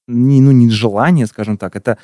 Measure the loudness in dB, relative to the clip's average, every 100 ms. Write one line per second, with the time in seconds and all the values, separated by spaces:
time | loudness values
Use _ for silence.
0 | -8 -2 2 4 4 4 2 0 -2 0
1 | 0 0 -2 -6 -8 -8 -10 -8 -8 -8